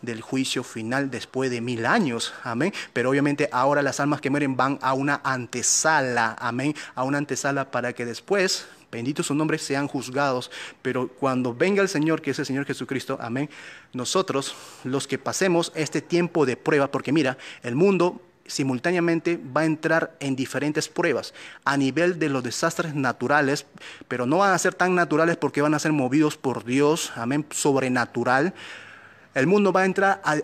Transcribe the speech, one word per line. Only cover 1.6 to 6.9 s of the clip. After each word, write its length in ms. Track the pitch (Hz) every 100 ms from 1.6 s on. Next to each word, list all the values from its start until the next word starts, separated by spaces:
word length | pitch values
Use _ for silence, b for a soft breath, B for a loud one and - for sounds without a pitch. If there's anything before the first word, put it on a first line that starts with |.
| 117 117 117
años. 480 | 220 156 117 - -
Amén. 300 | 123 117 175 - B
Pero 160 | 123 120
obviamente 400 | 139 147 143 143
ahora 300 | 123 135 143
las 180 | 139 127
almas 220 | 143 143
que 80 | 139
mueren 260 | 143 143 127
van 240 | 131 139
a 120 | 131
una 260 | 135 139 143
antesala. 1160 | 135 131 117 123 107 - 160 156 131 120 113 -
Amén. 340 | 120 120 143 147 B